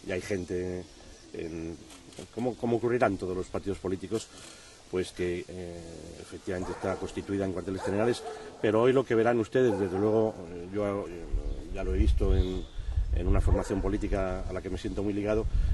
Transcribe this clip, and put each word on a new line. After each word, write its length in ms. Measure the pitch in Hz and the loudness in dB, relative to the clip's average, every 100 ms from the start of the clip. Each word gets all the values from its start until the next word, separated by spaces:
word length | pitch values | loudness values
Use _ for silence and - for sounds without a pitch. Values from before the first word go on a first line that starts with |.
| 95 | -6
ya 80 | |
hay 60 | 92 | -4
gente, 640 | - 101 87 90 92 90 87 - - - - | -2 -2 -2 -2 -2 -4 -8 -16 -20 -20 -14
en, 440 | 85 85 82 82 85 - - - - 92 | -10 -8 -6 -8 -10 -14 -20 -20 -18 -12
como, 200 | - 123 | -4 -4
como 220 | 110 - 117 | -2 0 0
ocurrirá 300 | 117 120 117 | 2 2 2
en 100 | 95 | 2
todos 200 | 95 92 | -2 -4
los 100 | 90 | -4
partidos 320 | 95 98 90 | -4 -4 -4
políticos, 500 | 95 92 92 110 - - - - - - - | -2 -4 -2 -4 -6 -16 -18 -18 -20 -20 -6
pues 220 | 92 87 | -4 -4
que, 320 | - 90 87 - | -2 -4 -4 -6
eh, 320 | 92 87 85 82 82 80 85 | -10 -10 -12 -12 -14 -14 -14
efectivamente 520 | 87 87 - 90 90 | -14 -12 -6 -4 -4
está 240 | 85 98 92 | -4 -2 -2
constituida 480 | 95 - 98 98 | -4 -6 -4 -2
en 80 | 98 | -2
cuarteles 300 | 87 87 95 | -2 -4 -4
generales, 400 | 98 98 113 117 - - - - | 0 2 2 0 -4 -12 -14 -2
pero 200 | 113 107 | 2 6
hoy 100 | 123 | 6
lo 120 | 131 | 6
que 100 | 120 | 4
verán 260 | 113 113 120 | 4 4 4
ustedes, 380 | 104 131 127 98 | 2 4 4 4
desde 200 | 98 95 | 0 2
luego, 360 | 107 110 110 104 85 | 4 4 2 0 -10
eh, 160 | 87 87 | -10 -8
yo, 360 | 101 101 101 82 | -4 -2 -2 -6
eh, 160 | 87 82 - - - - | -8 -4 -2 -2 -6 -6
ya 80 | 95 | -4
lo 120 | 92 | 0
he 40 | 92 | 4
visto 380 | - - 98 90 | 4 6 6 6
en, 280 | 92 92 85 - - - - - | 4 0 -6 -8 -4 0 0 2
en 100 | 92 | 4
una 140 | 98 | 4
formación 420 | - 95 95 98 | 6 4 2 0
política 640 | 90 104 101 104 95 92 92 | 0 0 0 0 0 -2 -4
a 40 | |
la 100 | 92 | -6
que 80 | 95 | -4
me 80 | 92 | -4
siento 240 | 107 92 | -4 -2
muy 100 | 101 | -2
ligado, 320 | 101 104 107 107 - - | 0 0 2 2 2 6